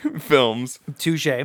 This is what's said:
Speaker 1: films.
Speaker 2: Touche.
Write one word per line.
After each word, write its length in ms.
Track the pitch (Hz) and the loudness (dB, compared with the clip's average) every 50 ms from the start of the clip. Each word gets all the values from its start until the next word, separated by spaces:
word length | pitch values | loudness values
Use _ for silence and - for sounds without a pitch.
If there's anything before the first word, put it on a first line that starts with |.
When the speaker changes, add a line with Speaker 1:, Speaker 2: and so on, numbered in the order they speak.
| - 302 311 160 | -8 -6 -6 -6
Speaker 1:
films. 580 | - - 151 135 127 113 110 117 123 127 - - _ - 143 _ | -2 2 4 4 4 4 2 -2 -6 -6 -8 -12 _ -16 -12 _
Speaker 2:
Touche. 280 | - 170 165 156 - 156 135 123 143 | -2 -2 -2 0 0 -2 -2 -2 -4